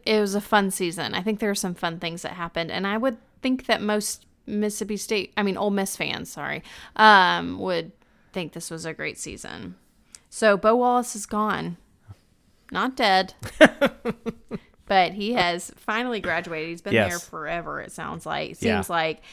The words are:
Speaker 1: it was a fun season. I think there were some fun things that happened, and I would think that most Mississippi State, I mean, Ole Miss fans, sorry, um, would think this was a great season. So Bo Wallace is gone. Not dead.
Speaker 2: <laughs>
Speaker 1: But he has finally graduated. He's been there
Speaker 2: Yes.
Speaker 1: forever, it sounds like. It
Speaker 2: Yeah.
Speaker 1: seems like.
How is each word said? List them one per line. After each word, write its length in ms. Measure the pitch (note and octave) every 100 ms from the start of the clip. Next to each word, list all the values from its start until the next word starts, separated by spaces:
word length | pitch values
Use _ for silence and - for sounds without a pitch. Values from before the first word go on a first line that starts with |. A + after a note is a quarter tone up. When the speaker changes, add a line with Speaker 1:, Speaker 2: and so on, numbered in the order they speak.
| -
Speaker 1:
it 140 | G#3+
was 160 | G#3 G3+
a 60 |
fun 280 | - G#3+ G3
season. 460 | - F3+ F3 C#3+ -
I 80 |
think 160 | F#3+ G#3+
there 100 | G#3+
were 60 | G3+
some 180 | F#3
fun 240 | F3 F3 E3
things 240 | E3+ E3+
that 120 | -
happened, 360 | F3+ E3+ - E3
and 160 | - G3
I 120 | G#3+
would 180 | C4 A3+ _ _
think 240 | C4 C4 -
that 160 | A3
most 460 | G#3 G#3+ G#3 - _ _ -
Mississippi 520 | G#3 G#3+ G#3 G3 G#3
State, 360 | - G#3+ - -
I 60 |
mean, 160 | G3+ F#3
Ole 140 | G3+
Miss 240 | G3 G3 -
fans, 340 | - - -
sorry, 320 | - C#3+ C#3+ - - - -
um, 640 | G#3+ G3+ F3+ F3 F3 F#3
would 360 | F#3 E3+ E3 - _ _ _
think 220 | F#3+ D#3
this 160 | E3+ -
was 160 | E3 E3
a 80 |
great 240 | D#3 D3+ -
season. 560 | - - - - F3 F3+ _ _ _ - _
So 260 | - A3 G3+
Bo 200 | G#3+ A#3+
Wallace 400 | B3 B3 A#3+ G#3+
is 100 | -
gone. 520 | G#3 G#3+ F3 E3 E3+ _ _ - - _ _ _ _ -
Not 240 | - A#3+ C4
dead. 380 | A3 F#3+ F#3+ - - -
Speaker 2:
<laughs> 140 | D#4 - C#4 - A#3+ - A3+ - - A3 _ _ -
Speaker 1:
But 280 | G3 E3+
he 180 | G3 G#3
has 380 | A#3+ F3 F3 - -
finally 420 | - A3 B3 A3+
graduated. 480 | F3 E3 F3+ D#3+ E3
He's 120 | E3+
been 120 | G3+
there 140 | G3 G3
Speaker 2:
Yes. 200 | F3 -
Speaker 1:
forever, 520 | E3 D3+ E3+ D#3+ D3
it 140 | -
sounds 320 | - D3+ D#3+ D#3
like. 260 | D3+ D#3
It 100 | E3
Speaker 2:
Yeah. 140 | A3+ F#3
Speaker 1:
seems 80 | F#3
like. 320 | E3+ D#3+ D#3 -